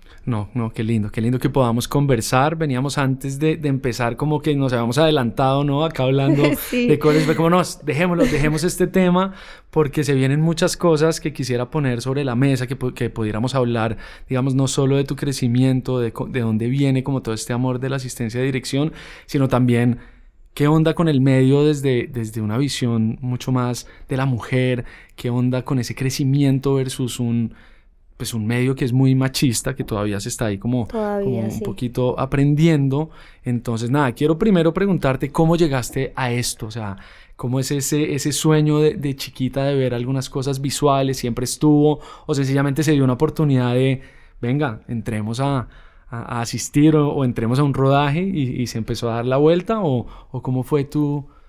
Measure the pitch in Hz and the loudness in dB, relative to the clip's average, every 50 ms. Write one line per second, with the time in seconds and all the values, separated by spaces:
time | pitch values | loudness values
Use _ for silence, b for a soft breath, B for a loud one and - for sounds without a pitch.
0 | b b b b - - 120 107 101 98 - 123 117 110 110 - 117 110 117 113 | b b b b -6 -4 -4 -4 -4 -4 -4 -4 -4 -4 -4 -4 -2 0 0 0
1 | 101 104 - - 110 117 127 127 - 135 135 143 127 117 117 120 120 - - 151 | -2 -2 -2 -2 0 0 0 0 0 0 2 2 2 2 2 0 -2 0 0 2
2 | 143 139 135 113 110 - - 127 135 151 170 160 160 139 127 123 131 143 135 147 | 2 2 2 2 0 2 2 2 2 2 0 0 -2 -2 -2 -2 -2 -2 -2 0
3 | 139 131 135 131 - 139 139 135 156 156 160 160 151 143 135 127 - 131 110 - | 0 0 0 -2 -4 -6 -4 -2 0 0 0 0 -2 -2 -2 -2 -2 -4 -2 -2
4 | 127 117 113 - 143 151 151 143 139 156 147 139 135 131 123 120 117 117 120 131 | -2 -2 -2 -2 -2 -2 -2 0 0 0 0 2 2 0 0 0 0 0 2 2
5 | 160 156 151 147 123 117 - - 139 131 135 139 143 143 139 139 156 165 - - | 2 4 4 2 0 0 0 0 2 2 2 2 2 0 0 0 0 -2 -2 0
6 | 131 131 135 139 139 143 147 139 143 147 143 - - - - 247 240 240 147 - | 0 2 2 2 2 2 4 4 4 2 2 0 -4 -4 -2 0 2 4 2 4
7 | - 156 151 156 156 151 160 123 165 165 175 185 170 - - - - 156 131 139 | 4 4 4 4 2 2 2 2 2 4 4 4 2 0 -4 -8 -6 -4 -2 0
8 | 175 185 175 170 - 247 - 143 143 151 151 156 156 180 170 - 185 180 185 190 | 0 0 2 2 2 2 2 2 2 2 0 0 0 -2 0 0 0 0 2 2
9 | 185 180 175 180 190 196 190 B B B B B B - - 156 156 131 135 156 | 4 4 4 2 2 0 -4 B B B B B B -4 0 0 0 2 0 -2
10 | 147 131 143 131 131 131 139 151 156 165 165 165 185 170 - - - 175 160 147 | 0 2 2 2 2 2 2 2 2 2 2 2 0 0 0 2 2 4 4 4
11 | 156 160 160 - - 156 - - 139 123 123 120 123 127 - 156 143 131 120 117 | 4 2 2 0 -4 -6 -6 -4 -4 -2 -2 -2 -2 -2 -2 -2 0 0 -2 -2
12 | 117 131 135 143 147 131 120 120 139 139 135 120 127 120 135 120 127 127 123 - | -2 -4 -2 -2 -2 0 0 2 2 2 2 0 -2 -4 -6 -4 -4 -6 -4 -4
13 | 123 113 - - 110 107 104 107 117 127 - 135 127 120 117 117 110 117 107 B | -4 -4 -4 -4 -4 -2 -2 -2 -2 -2 0 0 0 0 0 0 -2 -2 -4 B
14 | B B B B B - 131 127 127 139 127 135 135 131 - - 135 131 135 139 | B B B B B -4 -2 -2 0 0 0 0 0 0 0 0 2 2 2 2
15 | 143 - 147 131 - 143 135 - - 123 117 123 131 131 131 131 123 - 127 127 | 0 -2 -4 -4 -4 -4 -4 -2 -2 0 2 2 4 2 2 0 0 -2 -2 -2
16 | 120 113 - - 127 - - 131 117 113 110 110 113 120 131 139 143 139 131 131 | -2 -2 -4 -6 -8 -6 -4 -2 -2 0 0 0 0 0 0 0 2 2 2 0
17 | 127 139 139 131 127 113 110 107 - - 123 120 127 127 127 127 131 131 135 135 | 0 -2 -4 -4 -4 -4 -6 -6 -4 -4 -4 -2 -2 -2 -2 -4 -4 -4 -6 -6
18 | 127 123 - - - 113 113 123 127 135 139 131 117 - - 135 147 160 B B | -6 -8 -8 -6 -6 -4 -4 -2 -2 -2 -2 -4 -4 -4 -2 -2 -2 -2 B B
19 | B B B B B - - 147 135 127 135 127 127 123 120 117 120 123 117 B | B B B B B -4 0 0 2 2 2 2 4 4 4 4 2 2 0 B
20 | B B B B B B _ - - - _ - 143 147 156 160 160 160 160 160 | B B B B B B _ -20 -20 -14 _ 0 2 4 4 4 4 2 2 2
21 | 175 160 147 131 131 139 131 131 131 131 139 143 147 151 151 139 135 135 127 120 | 2 2 2 2 4 4 4 4 4 4 4 4 4 2 2 0 0 0 0 0
22 | 113 - - 123 113 107 110 113 107 104 107 123 147 139 - - 131 120 117 113 | -2 -4 -6 -6 -6 -6 -6 -4 -4 -2 -2 -2 -2 -2 -2 -2 -2 0 0 0
23 | 110 110 110 - 127 123 123 123 - - 127 127 123 123 123 - B B B B | 0 -2 -2 -4 -6 -6 -6 -4 -4 -2 -2 0 0 -2 -4 -6 B B B B
24 | B - 143 131 135 139 127 110 - - - 127 127 127 127 117 120 B B B | B -6 -4 -2 -2 -2 -2 -4 -4 -2 0 0 2 2 0 -2 -4 B B B
25 | B B - - - 123 120 123 123 127 127 127 120 - 143 127 117 - 120 - | B B -14 -8 -6 -2 0 0 0 0 0 -2 -2 -2 -2 -2 -2 -4 -4 -4
26 | 131 131 131 - 147 131 135 143 143 139 135 139 135 139 139 135 131 131 131 - | -4 -4 -2 -2 0 2 2 4 4 4 2 2 2 0 0 0 0 -2 -4 -4
27 | 135 120 - - 123 117 117 117 113 110 b b b b b b b b _ _ | -4 -4 -4 -4 -2 -2 0 0 -2 -2 b b b b b b b b _ _
28 | _ - - - 127 - - 113 107 107 120 120 127 131 135 135 147 123 120 131 | _ -20 -16 -12 -10 -8 -6 -4 -4 -2 0 0 0 0 0 -2 -2 0 2 4
29 | 135 131 131 131 131 135 131 - - 135 113 - - - 135 - 123 - 113 104 | 4 4 4 4 2 0 0 0 0 0 0 0 -4 -6 -6 -6 -6 -4 -4 -2
30 | 104 104 101 101 107 123 - - 127 107 101 98 - 117 123 123 113 - - 226 | -2 -2 -2 -4 -6 -6 -6 -4 -2 -2 -2 -2 -2 -2 -2 -2 -2 -4 -4 -4
31 | 214 208 208 202 202 135 123 113 110 110 107 110 208 - 110 - 127 120 120 127 | -4 -2 -2 -2 -2 -2 -2 -2 -2 -4 -4 -6 -6 -8 -6 -6 -6 -6 -2 -2
32 | 127 127 117 - 135 135 - 139 139 143 147 143 165 170 160 147 139 135 131 143 | -2 0 0 -2 -4 -2 0 2 2 4 4 4 4 4 4 4 2 0 0 -2
33 | 156 156 B B B B B B - 123 120 120 117 - 117 110 117 117 127 147 | -4 -6 B B B B B B -6 -4 -4 -4 -4 -4 -4 -4 -2 0 0 2
34 | 147 127 113 - 147 151 165 160 226 226 196 175 160 165 165 180 196 202 185 151 | 2 0 0 0 0 0 2 2 2 4 4 4 4 2 2 0 0 0 0 0
35 | - 135 131 - - 135 - - 165 160 170 165 175 156 135 131 117 - - 135 | 0 0 -2 -2 -4 -2 0 2 2 4 4 4 2 2 2 0 -4 -4 -4 -4
36 | 135 - - - 131 123 120 123 120 - - - 120 107 107 117 110 101 98 98 | -4 -4 -4 -4 -4 -2 -2 -2 -2 -4 -6 -8 -10 -10 -8 -8 -8 -8 -10 -10
37 | B B B B B B - - - 123 123 135 131 - 147 143 135 - 156 147 | B B B B B B -14 -8 -6 -2 -2 -2 -2 -2 -2 -2 -2 0 0 0
38 | 151 147 151 139 - 151 139 - - 156 156 151 151 151 151 151 151 151 - - | 0 0 -2 -2 -2 -2 -2 0 2 2 4 4 4 4 4 4 4 2 2 0
39 | 135 143 135 135 - - - - 131 127 123 139 135 139 143 135 131 127 120 120 | -2 -4 -4 -6 -8 -10 -6 -4 -4 -2 -2 -2 -2 0 0 0 0 0 0 -2
40 | 120 127 135 135 131 - - 143 127 135 139 135 135 139 - - 151 147 139 139 | -2 -2 -2 -2 -4 -4 -6 -4 -4 -4 -4 -4 -4 -4 -2 0 2 2 4 4
41 | 135 135 135 131 - 120 113 - 127 123 - - - 151 151 147 147 151 151 147 | 2 0 -2 -2 -4 -4 -4 -4 -4 -4 -2 2 4 4 6 6 6 4 2 0
42 | B B B B B - 156 135 139 131 135 139 139 143 135 139 151 151 156 139 | B B B B B -4 -2 0 0 0 2 2 2 2 0 0 2 2 4 4
43 | 135 127 123 120 156 156 156 - 160 147 135 127 123 123 123 127 131 131 131 127 | 4 2 2 2 0 0 0 2 2 2 2 2 2 2 2 2 2 2 0 -2
44 | B B B B B B B - - 120 131 147 151 135 110 104 - - 120 117 | B B B B B B B -8 -4 -2 0 0 0 -2 -4 -6 -10 -8 -8 -8
45 | 101 - 110 107 104 107 113 117 139 139 139 131 110 b b b b b b b | -6 -6 -4 -4 -4 -4 -4 -2 -2 -2 -2 -2 -4 b b b b b b b
46 | b - - 117 117 - 120 120 117 - - 113 - - - 147 147 156 156 156 | b -14 -12 -12 -10 -8 -6 -6 -6 -4 -6 -6 -6 -2 2 4 6 6 6 6
47 | 147 143 - 143 135 123 117 - 117 113 123 131 151 143 127 123 135 135 139 139 | 4 2 2 0 0 0 0 0 0 0 2 2 2 2 2 2 2 4 4 4
48 | 147 143 143 156 185 196 190 156 135 123 127 127 123 113 - 117 110 - 120 104 | 2 2 0 0 -2 -2 -2 -2 -2 -2 -2 -2 -4 -4 -4 -6 -6 -4 -6 -4
49 | - 117 113 117 120 127 131 139 147 156 170 180 180 - 226 220 202 156 131 120 | -4 -4 -2 -2 0 0 2 4 4 4 4 2 0 -2 -2 -2 0 0 0 -2
50 | 104 B B B B B - 127 - - 127 127 123 - 151 147 139 139 - 151 | -2 B B B B B -12 -8 -4 -4 -2 -2 -2 0 0 -2 -2 -2 -2 -2
51 | 151 143 143 147 143 b b b b | 0 0 -2 -4 -6 b b b b